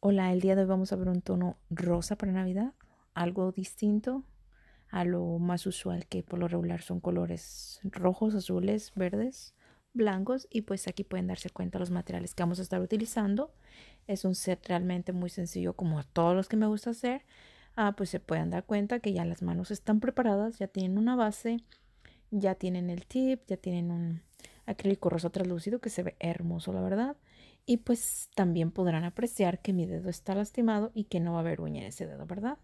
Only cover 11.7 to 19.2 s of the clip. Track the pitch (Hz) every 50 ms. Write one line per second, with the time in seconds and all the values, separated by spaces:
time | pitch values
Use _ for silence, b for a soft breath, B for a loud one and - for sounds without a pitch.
11.7 | - 190 180 175 180 175 175 - 180 180 175 175 - - 180 170 175 180 185 -
12.7 | - 185 180 180 220 208 226 226 - 233 214 196 202 214 285 311 _ B B B
13.7 | B B B B B B B - 202 190 - 185 185 - - - 180 175 - -
14.7 | 185 175 180 180 180 180 175 - 180 180 180 175 - - 175 170 - 180 175 175
15.7 | 180 - 190 165 160 151 139 - _ 175 170 170 180 190 190 - - 220 214 214
16.7 | 214 208 - 240 233 233 - 240 247 269 - B B B B B B B B B
17.7 | B - 214 202 202 - 202 170 - - - - 160 160 160 170 175 175 185 -
18.7 | 220 208 202 208 247 240 - 214 196 175